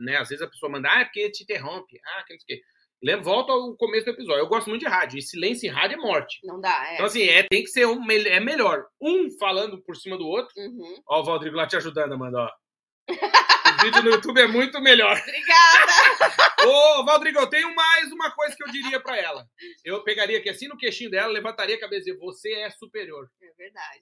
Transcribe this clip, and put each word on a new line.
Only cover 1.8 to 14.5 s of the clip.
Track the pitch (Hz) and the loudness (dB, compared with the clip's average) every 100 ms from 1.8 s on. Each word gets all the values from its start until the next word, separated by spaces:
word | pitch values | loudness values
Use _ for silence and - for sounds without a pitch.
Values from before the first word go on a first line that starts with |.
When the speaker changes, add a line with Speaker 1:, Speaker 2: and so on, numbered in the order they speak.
| 185 127 151 | -16 _ -16
Speaker 1:
ah, | 185 - | -16 -16
que | |
não | 165 | -20
sei | - 104 | -14 -16
o | |
quê." | _ _ _ _ | _ _ _ _
Lembra, | 131 196 | -4 -4
volta | 165 214 262 | -2 -2 0
ao | 262 247 233 | -2 -4 -6
começo | 226 220 226 | -4 -2 -4
do | |
episódio. | 240 214 143 | -8 -4 -2
Eu | 160 | 0
gosto | 220 214 | -2 -4
muito | 226 | -6
de | 320 | -2
rádio, | 185 147 135 | -2 -2 -6
e | |
silêncio | - 175 185 240 196 | -12 -6 -6 -4 -6
em | |
rádio | 139 185 302 | -4 -4 -4
é | |
morte. | 240 160 - - | -4 -2 -4 -12
Speaker 2:
Não | 185 180 | -16 -8
dá, | 190 156 143 | -4 -4 -4
é. | |
Speaker 1:
Então, | 165 202 | -4 -4
assim, | 226 | 0
é, | 185 170 | 4 4
tem | 196 196 | 4 0
que | 240 | -2
ser | 254 240 | 0 0
um, | 247 | 0
mel-, | 226 214 208 | 0 0 2
é | 185 | 0
melhor | 233 311 202 147 - _ | 0 0 0 0 -4 _
um | 294 370 302 - | -2 0 -2 -4
falando | 196 190 214 190 | -4 -2 -4 -10
por | - 170 | -16 -16
cima | 190 185 | -12 -10
do | 160 | -6
outro. | 202 247 202 | -6 -6 -12
Speaker 2:
Uhum. | 202 247 170 190 - | -16 -16 -18 -18 -4
Speaker 1:
Ó, | 156 | -2
o | |
Valdrigo | 151 165 156 160 | -2 -4 -4 -6
lá | 156 | -4
te | 180 | -4
ajudando, | 160 151 147 | -4 -6 -6
Amanda, | 131 127 123 | -6 -6 -6
ó. | 113 - _ _ _ _ - | -6 -8 _ _ _ _ -12
Speaker 2:
<laughs> | 359 403 - - - | -6 2 2 4 4
Speaker 1:
O | 453 440 | 4 4
vídeo | 440 381 | 4 4
no | 226 | 4
YouTube | 220 247 247 | 2 2 4
é | |
muito | 233 | 4